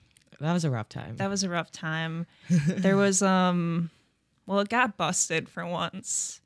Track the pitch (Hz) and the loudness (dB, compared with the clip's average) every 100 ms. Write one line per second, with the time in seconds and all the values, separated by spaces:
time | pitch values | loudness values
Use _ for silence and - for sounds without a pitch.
0 | _ _ _ - 151 175 160 120 107 - | _ _ _ -6 0 2 2 0 -4 -10
1 | - 113 196 196 190 170 165 - 160 160 | -10 -4 -2 -2 -2 -2 -4 -8 -6 -4
2 | 160 165 170 _ - 175 143 - 190 196 | -4 -4 -8 _ 0 2 4 2 4 4
3 | 202 196 196 185 185 175 170 165 170 - | 4 4 4 4 4 2 0 -2 -4 -8
4 | _ _ _ _ - 196 208 233 262 - | _ _ _ _ -4 -2 0 2 0 0
5 | 165 180 - 160 - - 175 175 170 - | -2 0 0 -2 -4 -8 -6 -4 -4 -6
6 | - - - - | -8 -6 -6 -10